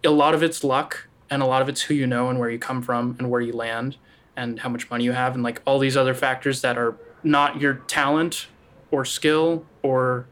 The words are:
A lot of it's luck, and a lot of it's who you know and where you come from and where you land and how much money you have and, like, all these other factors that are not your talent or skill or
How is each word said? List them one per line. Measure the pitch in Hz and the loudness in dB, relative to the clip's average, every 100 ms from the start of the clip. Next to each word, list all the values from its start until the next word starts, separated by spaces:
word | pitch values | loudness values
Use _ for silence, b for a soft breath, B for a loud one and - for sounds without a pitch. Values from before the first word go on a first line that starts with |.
A | 165 | 4
lot | 151 147 | 6 6
of | 160 | 4
it's | 165 160 | 2 0
luck, | 139 131 151 - - _ _ | 0 0 -2 -10 -14 _ _
and | 143 | 0
a | 131 | 2
lot | 131 | 2
of | 135 | 0
it's | 139 | -2
who | - | -2
you | 147 127 | 0 0
know | 120 123 | 0 0
and | 127 | 0
where | 120 | -2
you | 117 | -4
come | - 131 | -6 -6
from | 120 120 123 120 | -2 -2 -2 -4
and | 127 | -2
where | 123 | -2
you | 117 | -2
land | 117 117 117 131 - b b b - | -4 -4 -4 -6 -10 b b b -8
and | 120 113 | -8 -6
how | 131 | -6
much | 120 - | -6 -6
money | 120 | -2
you | 120 | 0
have | 123 127 | 0 -2
and, | 123 | -2
like, | 120 117 | -4 -4
all | - 135 | 0 2
these | 135 135 | 2 2
other | 131 | 2
factors | 131 135 127 143 131 | 2 -2 0 -2 0
that | 127 120 | -2 0
are | 117 113 - - | -2 -4 -20 -4
not | 156 143 143 - | 2 4 2 2
your | 143 131 - | -2 -2 -4
talent | - 139 151 170 - - _ _ - _ | 0 2 2 0 -4 -12 _ _ -20 _
or | 143 | -4
skill | 131 - 151 156 165 165 160 _ | -2 0 2 4 2 0 -6 _
or | 139 131 127 123 123 | 0 2 0 -2 -6